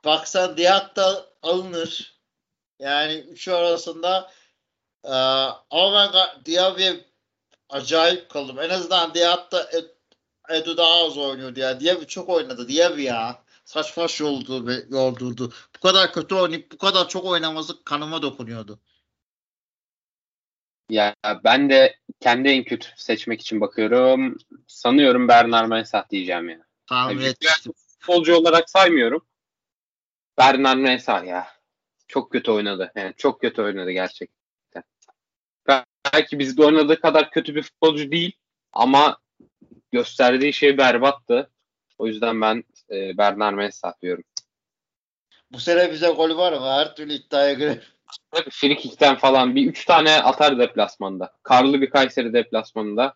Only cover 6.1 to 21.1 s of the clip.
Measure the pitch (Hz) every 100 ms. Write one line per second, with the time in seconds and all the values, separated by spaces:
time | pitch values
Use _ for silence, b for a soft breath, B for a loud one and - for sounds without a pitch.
6.1 | 185 180 135 127 170 185 185 190 170 _
7.1 | _ _ _ _ _ _ 139 120 160 170
8.1 | 180 - 147 135 127 165 185 170 180 165
9.1 | 170 170 180 - 180 156 165 165 _ _
10.1 | _ _ _ _ 160 160 165 170 170 165
11.1 | 143 139 131 131 123 131 127 156 180 151
12.1 | - 180 175 139 123 120 143 175 156 135
13.1 | 117 113 123 _ _ _ 156 147 - 170
14.1 | - 151 139 127 131 117 123 - 135 131
15.1 | 123 127 123 120 B B B 185 190 180
16.1 | - 151 190 175 165 - - 190 190 175
17.1 | 185 185 175 160 156 156 165 - 147 151
18.1 | 160 151 131 113 117 104 104 _ _ _
19.1 | _ _ _ _ _ _ _ _ _ _
20.1 | _ _ _ _ _ _ _ _ 110 104